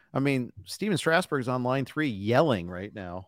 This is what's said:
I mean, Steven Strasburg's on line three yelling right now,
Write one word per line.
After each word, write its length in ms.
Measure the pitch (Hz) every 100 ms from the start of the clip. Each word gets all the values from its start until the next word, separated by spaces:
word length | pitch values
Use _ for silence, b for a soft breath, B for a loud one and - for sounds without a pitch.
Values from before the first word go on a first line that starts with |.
| b
I 60 | 135
mean, 340 | 139 135 117 -
Steven 340 | - - 208 165
Strasburg's 520 | 165 165 - 143 120
on 140 | 127
line 200 | 123 135
three 240 | 127 151 151
yelling 600 | 98 101 123 160 104 87
right 260 | 90 104 107
now, 320 | 90 90